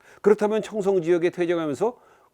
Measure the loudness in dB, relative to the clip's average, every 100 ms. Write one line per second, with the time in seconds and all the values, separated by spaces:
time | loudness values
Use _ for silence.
0 | -20 0 2 2 2 -2 -4 -4 0 0
1 | 2 0 0 -2 -2 -2 -4 -2 -4 -4
2 | _ _ _